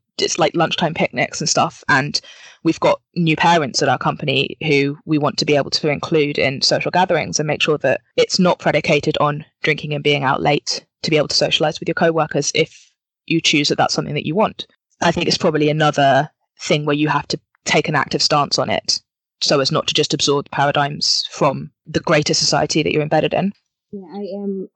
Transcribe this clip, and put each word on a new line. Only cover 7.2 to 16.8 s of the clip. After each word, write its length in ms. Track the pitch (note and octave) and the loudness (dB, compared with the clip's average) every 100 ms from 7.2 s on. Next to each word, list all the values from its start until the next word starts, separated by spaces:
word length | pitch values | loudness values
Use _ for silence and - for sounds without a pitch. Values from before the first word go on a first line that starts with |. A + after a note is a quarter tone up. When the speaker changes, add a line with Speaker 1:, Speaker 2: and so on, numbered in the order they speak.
| - D#3+ | -2 -4
Speaker 1:
and 80 | D3+ | -2
make 160 | C#3+ | -2
sure 160 | - D3+ | 0 0
that 220 | C3+ - _ - | 0 -2 _ 0
it's 220 | A#3 - | 0 2
not 200 | F3+ - | 2 2
predicated 580 | E3+ D3+ - D3 D#3 - | 0 0 2 0 0 0
on 240 | D3 D3 - _ | 0 -2 -10 _
drinking 320 | - D3 D3 | -4 -2 -4
and 100 | D3 | -2
being 200 | D3 C#3+ | 0 0
out 180 | C3+ C#3 | 0 0
late 420 | - D3 - - - _ | 0 -2 -2 -10 -10 _
to 80 | - | -2
be 60 | D3+ | 0
able 120 | D3 | 0
to 80 | - | 0
socialize 440 | D3+ - D#3 - | 0 0 -2 -2
with 80 | - | -4
your 60 | |
coworkers 580 | - E3 D#3+ D#3 D3+ - | 0 2 2 0 -2 0
if 380 | - D#3+ - _ _ _ _ - | 0 -2 -6 _ _ _ _ -2
you 140 | D#3+ | 0
choose 280 | - D3 D3 | 2 2 2
that 100 | D3+ | 2
that's 160 | A#2+ | 0
something 200 | - D3+ | 0 -4
that 120 | D3 C#3 | -4 -4
you 80 | |
want. 320 | F3 F#3+ - - _ _ - | 0 -2 -4 -16 _ _ -4
I 100 | E3+ | -2
think 160 | E3+ D#3+ | 0 -2
it's 120 | - | 0
probably 300 | F#3 D#3 D3+ | 0 2 0
another 640 | D#3 D3+ C#3+ C#3 C3 D3+ _ _ - | 2 2 4 4 4 0 _ _ -10
thing 240 | - D#3 | -2 -2